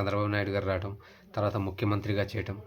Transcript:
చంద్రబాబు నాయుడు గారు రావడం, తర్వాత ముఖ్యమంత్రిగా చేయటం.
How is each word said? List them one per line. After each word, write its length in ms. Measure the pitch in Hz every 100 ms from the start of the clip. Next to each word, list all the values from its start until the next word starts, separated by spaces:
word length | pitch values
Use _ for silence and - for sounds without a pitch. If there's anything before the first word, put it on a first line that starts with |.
చంద్రబాబు 260 | 98 101 104
నాయుడు 240 | 104 98
గారు 160 | 98 95
రావడం, 300 | 92 98 104 - - - 110
తర్వాత 200 | 104 107
ముఖ్యమంత్రిగా 680 | 95 92 104 104 104 101
చేయటం. 360 | 98 107 92 101